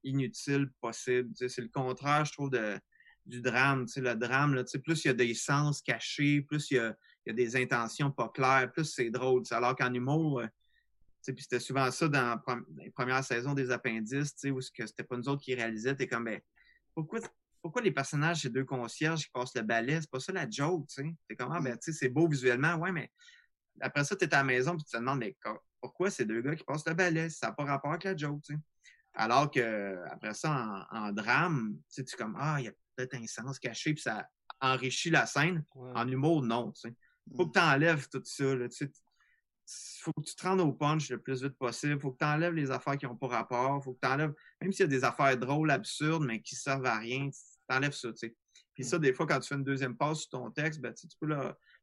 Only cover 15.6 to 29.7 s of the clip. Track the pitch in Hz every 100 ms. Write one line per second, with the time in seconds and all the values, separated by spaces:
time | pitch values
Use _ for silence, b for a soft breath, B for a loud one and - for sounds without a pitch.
15.6 | 113 110 123 139 135 117 117 104 _ b
16.6 | b b _ - 156 226 220 _ _ _
17.6 | 165 240 208 135 131 147 160 165 143 123
18.6 | 131 131 113 - 156 165 - 123 127 123
19.6 | 110 113 120 165 156 131 156 185 127 110
20.6 | 147 180 - - 151 165 _ 113 127 165
21.6 | 139 117 - 156 127 127 170 139 123 123
22.6 | 156 165 180 170 113 _ b b b _
23.6 | _ - 127 147 139 196 170 147 135 127
24.6 | 131 170 147 117 123 139 110 - 107 110
25.6 | _ _ - - 190 - 110 113 131 160
26.6 | - 151 165 165 180 160 165 - 113 104
27.6 | 143 139 147 170 190 175 147 147 - 151
28.6 | - _ b b b 90 110 127 147 131
29.6 | 113